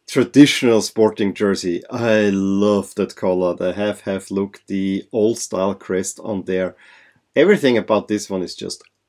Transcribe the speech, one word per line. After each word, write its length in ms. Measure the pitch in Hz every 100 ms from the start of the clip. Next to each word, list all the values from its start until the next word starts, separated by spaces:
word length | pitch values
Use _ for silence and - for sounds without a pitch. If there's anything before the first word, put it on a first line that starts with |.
| -
traditional 760 | 139 120 135 143 - 127 110
Sporting 520 | 98 - 107 107 101
jersey. 480 | 90 104 92 92 85 -
I 400 | 123 117 107 104
love 600 | 98 98 98 104 104 98 -
that 200 | 95 -
color, 400 | 98 92 90 85
the 160 | 90
half-half 580 | 90 104 101 - 95 -
look, 320 | 98 98 - -
the 380 | 101 98 95 -
old 240 | 120 107 117
style 360 | - 92 95
crest 460 | 98 - 95 95 -
on 220 | - 101
there. 320 | 90 92 92 - _ - _ _ _ 135
Everything 400 | 170 208 139 117
about 320 | 101 104 98
this 200 | 104 -
one 140 | 95
is 100 | 87
just 300 | - 92 - _ _